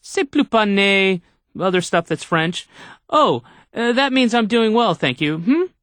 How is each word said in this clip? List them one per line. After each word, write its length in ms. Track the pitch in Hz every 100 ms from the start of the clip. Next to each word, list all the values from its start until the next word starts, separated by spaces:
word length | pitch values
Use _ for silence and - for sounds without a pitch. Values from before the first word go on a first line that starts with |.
C'est 240 | - -
plus 200 | 294 294
pas 220 | 262 226 214
né, 540 | 196 196 196 190 185 _ _ _ -
other 240 | 185 180
stuff 240 | 170 170 170
that's 180 | 156
French. 420 | - 170 160 175 - - - - _
Oh, 340 | 302 269 127 - - _
uh, 180 | - 233
that 200 | 240 277
means 220 | 262 247
I'm 120 | 233 214
doing 260 | 233 220
well, 200 | 220 226
thank 260 | 165 147 120
you. 180 | 151 160
Hmm? 260 | 170 302 370 _